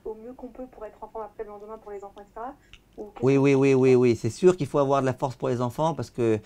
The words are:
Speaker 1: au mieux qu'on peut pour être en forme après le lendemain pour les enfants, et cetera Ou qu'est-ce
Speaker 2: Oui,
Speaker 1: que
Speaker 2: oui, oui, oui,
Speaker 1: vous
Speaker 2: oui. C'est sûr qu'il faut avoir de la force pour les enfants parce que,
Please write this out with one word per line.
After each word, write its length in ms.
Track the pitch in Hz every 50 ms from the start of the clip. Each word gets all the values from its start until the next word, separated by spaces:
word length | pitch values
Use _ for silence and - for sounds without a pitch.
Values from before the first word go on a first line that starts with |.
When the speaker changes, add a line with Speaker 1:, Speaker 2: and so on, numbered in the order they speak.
| -
Speaker 1:
au 120 | - 220
mieux 180 | 220 220 240 262
qu'on 140 | - - 247
peut 180 | 226 - 254 254
pour 120 | - - 214
être 120 | 214 - - -
en 40 | 214
forme 160 | - 220 214
après 180 | 208 - - 220
le 60 | 208
lendemain 280 | 208 202 208 214 220 220
pour 140 | - 208
les 120 | 208 196 196
enfants, 180 | 196 196 -
et 40 | 202 - -
cetera 220 | 220 226 254 294 - _ _ - - _ _ _ -
Ou 60 | 107 104 -
qu'est-ce 100 | - 120
Speaker 2:
Oui, 120 | 131 139
Speaker 1:
que 40 | 139
Speaker 2:
oui, 140 | 135 143 139
oui, 200 | 131 135 139 135
oui, 180 | 131 131 131 127
Speaker 1:
vous 80 | 123
Speaker 2:
oui. 140 | 127 123 113
C'est 160 | 104 - 117
sûr 260 | - - - 180 180 185
qu'il 80 | 143
faut 140 | 127 - 147
avoir 220 | 143 135 139 135
de 40 | 131
la 80 | 131 123
force 220 | - 151 135 120
pour 140 | - - 131
les 120 | 127 117
enfants 320 | 127 120 117 - 156 165 156
parce 160 | 139 117 -
que, 300 | - - 120 113 110 104 -